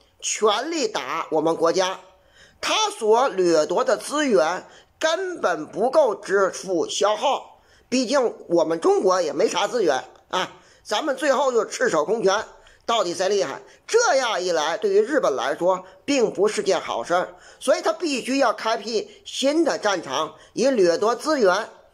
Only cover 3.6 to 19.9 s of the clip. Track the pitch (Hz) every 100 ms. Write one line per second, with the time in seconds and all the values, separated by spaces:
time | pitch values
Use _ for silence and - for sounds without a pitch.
3.6 | 151 180 254 208 - 285 285 185 156 180
4.6 | - - _ _ 320 330 370 320 208 165
5.6 | 147 156 240 320 262 196 - 196 190 -
6.6 | 180 175 123 - 196 214 269 247 - -
7.6 | _ _ _ 254 226 277 226 - - 170
8.6 | 160 165 370 403 196 180 160 147 208 175
9.6 | 202 240 175 131 - - _ 180 180 -
10.6 | - _ - 214 302 269 302 262 277 240
11.6 | 196 - 247 165 147 226 190 202 - -
12.6 | - _ - 233 175 170 185 202 156 110
13.6 | - - - 440 453 269 247 185 180 165
14.6 | 151 165 208 196 220 285 180 127 127 151
15.6 | 175 185 - - - 277 214 - 208 214
16.6 | 196 165 127 107 117 175 - - - -
17.6 | - 339 349 - 339 262 226 277 247 -
18.6 | 220 233 214 220 - - - - 262 311
19.6 | 285 175 208